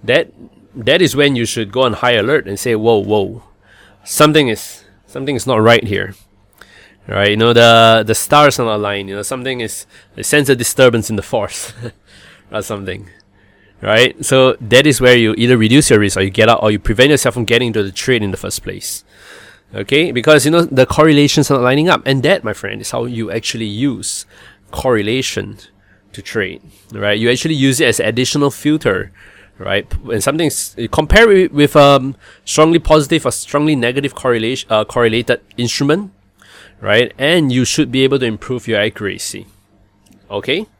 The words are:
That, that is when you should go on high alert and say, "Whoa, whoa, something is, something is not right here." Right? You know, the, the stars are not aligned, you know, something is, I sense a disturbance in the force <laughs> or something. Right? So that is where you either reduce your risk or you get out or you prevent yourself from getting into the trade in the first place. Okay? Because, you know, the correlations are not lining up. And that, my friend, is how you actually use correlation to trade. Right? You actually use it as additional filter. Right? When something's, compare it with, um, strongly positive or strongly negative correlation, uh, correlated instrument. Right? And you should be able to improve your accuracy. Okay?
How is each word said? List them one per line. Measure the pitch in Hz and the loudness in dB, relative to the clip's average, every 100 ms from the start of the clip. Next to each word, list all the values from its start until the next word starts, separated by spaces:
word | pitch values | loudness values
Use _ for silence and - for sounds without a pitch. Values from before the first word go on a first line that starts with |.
That, | - 135 - _ - _ _ 139 | -2 -2 -2 _ -20 _ _ -8
that | 110 165 | 0 2
is | 170 135 | 2 2
when | 143 131 | 0 0
you | 113 | -4
should | - 104 | -4 -6
go | 113 | 0
on | 131 | 0
high | 104 123 | 0 0
alert | 120 113 147 - | 0 0 -2 -4
and | 101 | -8
say, | 127 110 | -4 0
"Whoa, | 110 110 | 2 0
whoa, | 98 107 98 107 _ _ _ _ _ _ | 2 -2 -2 -8 _ _ _ _ _ _
something | - - 151 156 135 | -12 0 2 4 0
is, | 107 - - _ _ _ | -4 -8 -20 _ _ _
something | - 135 131 | -10 -6 -6
is | 131 | -2
not | 117 | 2
right | 110 117 | 4 4
here." | 98 98 95 101 _ _ _ _ _ _ _ _ - | 2 -6 -6 -12 _ _ _ _ _ _ _ _ -8
Right? | 101 101 | 0 0
You | 104 | 2
know, | 117 | 4
the, | 117 117 113 113 113 107 | 6 8 8 6 6 2
the | |
stars | 110 - 147 147 - | -4 2 4 4 2
are | 117 | -2
not | 107 | -2
aligned, | 104 101 95 | -4 -6 -8
you | 98 | -10
know, | |
something | 101 131 123 127 | -8 -8 -8 -8
is, | 110 - - _ _ - | -8 -10 -18 _ _ -12
I | |
sense | 107 147 139 | -2 -2 2
a | 127 | 0
disturbance | 120 - 127 117 104 | 0 4 4 4 -2
in | 107 | -6
the | |
force | - 117 101 - - - 120 _ _ | -4 -6 -6 -10 -16 -14 -16 _ _
<laughs> | - - _ _ | -20 -20 _ _
or | 107 | -10
something. | 101 104 98 92 98 _ _ _ _ _ _ _ | -8 -10 -10 -12 -16 _ _ _ _ _ _ _
Right? | 104 110 127 - - | 0 2 2 0 -2
So | 131 131 - | 2 2 2
that | 110 120 147 | 2 2 4
is | 127 | 2
where | 127 123 | 4 4
you | 110 107 | 4 0
either | 120 117 | 2 2
reduce | 110 131 143 | 4 4 4
your | 110 | 2
risk | 104 95 | 2 -2
or | |
you | 95 | -4
get | 95 110 | 2 2
out | 113 | 4
or | 107 | 2
you | 104 | -2
prevent | - 107 135 | -2 2 2
yourself | 147 127 123 | 4 0 -2
from | 110 | -2
getting | 117 123 | 0 0
into | 110 | -4
the | 98 | -4
trade | 92 - 123 | -6 -2 -2
in | 104 | -2
the | 92 | -6
first | 98 - | -10 -10
place. | - 95 - - _ _ - - - _ _ | -12 -12 -12 -14 _ _ -20 -20 -20 _ _
Okay? | 104 101 139 165 | -12 -2 0 0
Because, | 120 120 151 | -2 4 4
you | 135 | 4
know, | 165 | 2
the | 170 131 131 | 2 2 2
correlations | - 156 147 143 - 143 | 4 4 6 4 2 0
are | |
not | 139 | 0
lining | 123 139 165 | 2 0 2
up. | 160 - | 0 0
And | 135 | -2
that, | 139 185 | 0 0
my | 110 | -2
friend, | 104 98 104 | -8 -10 -12
is | 107 | -10
how | 123 120 | -8 -8
you | 117 110 | -8 -8
actually | 107 - 120 110 | -8 -8 -8 -8
use | 101 139 110 - - - _ - _ _ | -4 -4 -4 -10 -12 -14 _ -20 _ _
correlation | - 131 117 104 123 131 - 98 104 - _ _ _ _ | -8 -2 0 0 -4 -4 -8 -10 -14 -20 _ _ _ _
to | - | -20
trade. | - 117 92 85 - _ _ | -10 -6 -6 -8 -20 _ _
Right? | 110 101 107 | -8 -4 0
You | 113 | 0
actually | 127 165 156 | 0 -2 0
use | 135 131 | 0 2
it | 143 | 0
as | 113 | 0
additional | 107 113 127 151 143 | -2 -2 -2 0 -2
filter. | - 151 156 - 98 98 _ - _ _ _ | -2 -2 -2 0 -4 -6 _ -20 _ _ _
Right? | 95 98 - - | -4 -4 -4 -8
When | 120 110 | -6 -4
something's, | 117 147 160 - - - 113 | -2 -2 -4 -4 -12 -10 -6
compare | - 151 208 226 | -4 2 4 6
it | 202 185 | 4 2
with, | 143 147 151 | 2 2 6
um, | 143 139 131 135 _ _ | 6 4 0 -10 _ _
strongly | - - 160 165 | -8 0 2 2
positive | - 156 143 165 131 | 2 2 2 -2 -2
or | |
strongly | - - 147 151 147 | -6 -6 -2 0 0
negative | 117 127 139 | -2 -2 -6
correlation, | - 131 120 110 127 - | -4 -2 0 -2 -6 -2
uh, | 110 | -2
correlated | 107 - 117 110 120 120 _ - | -2 0 0 0 -2 -4 _ -8
instrument. | 120 - 139 165 202 _ _ _ _ - - _ | -6 -4 0 0 -2 _ _ _ _ -20 -20 _
Right? | 101 107 123 - | -2 0 0 -2
And | 135 175 143 | 0 0 2
you | 123 123 | 0 -2
should | - 139 | -2 -2
be | 127 | 0
able | 135 139 | 0 0
to | 123 | -2
improve | 107 - 127 117 | -6 -8 -10 -4
your | 107 | -2
accuracy. | 107 - 104 92 - 98 87 _ _ _ _ _ _ _ _ | -2 -4 -10 -8 -12 -14 -18 _ _ _ _ _ _ _ _
Okay? | 101 113 151 220 _ | -10 -4 -6 -6 _